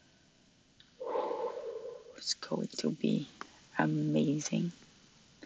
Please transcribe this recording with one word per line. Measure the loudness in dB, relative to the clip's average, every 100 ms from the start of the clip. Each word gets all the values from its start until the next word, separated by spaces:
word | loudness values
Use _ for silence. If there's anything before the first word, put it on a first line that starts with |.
| _ _ _ _ _ _ _ -20 -20 -10 -2 0 0 0 -2 -4 -6 -6 -8 -12 -14 -10
It's | -6 -6
going | -2 -2 -2
to | 0 0
be | 2 2 2 0 -10 -16 -16 -8
amazing. | 2 2 4 4 4 4 2 0 0 0 -4 -18 -20 -20 -20 -20 -20